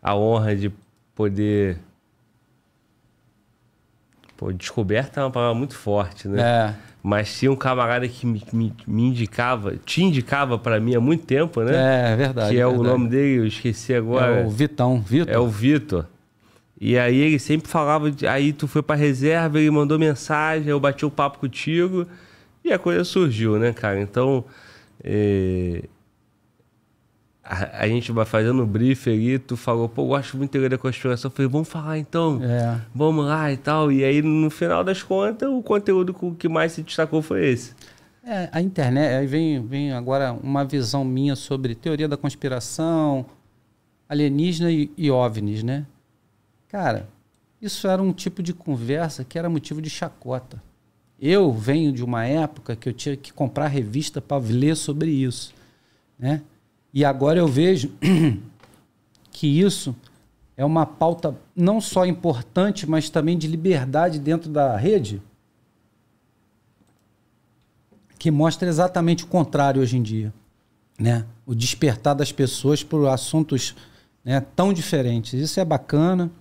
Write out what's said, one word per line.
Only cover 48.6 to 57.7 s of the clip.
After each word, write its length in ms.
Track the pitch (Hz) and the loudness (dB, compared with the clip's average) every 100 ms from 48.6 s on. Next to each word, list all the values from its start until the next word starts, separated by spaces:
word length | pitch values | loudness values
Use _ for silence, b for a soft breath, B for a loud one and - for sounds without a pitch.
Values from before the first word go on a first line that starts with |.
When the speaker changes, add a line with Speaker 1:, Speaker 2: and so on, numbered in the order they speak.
| - 131 117 147 165 135 | -6 -4 -2 -2 -4 -6
Speaker 2:
que 140 | 127 165 | -10 -6
era 100 | 170 | -4
motivo 320 | 160 - 151 | -4 -4 -10
de 100 | 156 | -10
chacota. 720 | - 165 - 123 127 - - - _ _ _ _ _ | -8 -10 -10 -8 -8 -8 -20 -20 _ _ _ _ _
Eu 300 | 139 196 175 | 2 4 4
venho 380 | 113 110 147 156 | 2 0 2 2
de 100 | 127 | 0
uma 220 | 120 120 117 | -2 -2 0
época 500 | 151 151 - - 113 | -2 -2 -6 -12 -8
que 140 | - | -8
eu 40 | |
tinha 220 | 123 - 139 | -6 -6 -8
que 160 | - | -10
comprar 360 | - 135 - 151 | -6 -4 -2 -2
revista 520 | 139 107 123 147 143 | -2 -2 -4 -6 -8
pra 180 | - 143 | -4 -4
ler 380 | 117 120 143 156 | 0 2 2 0
sobre 360 | - 143 160 | -4 -4 -2
isso, 420 | 143 131 120 - b b b b b b _ | 0 -2 -4 -12 b b b b b b _
né? 240 | 127 151 - _ _ _ _ | -4 -4 -6 _ _ _ _
E 140 | 135 143 | 0 0
agora 320 | 135 139 170 | 2 2 4
eu 80 | 165 | 4
vejo 440 | 127 175 | 4 4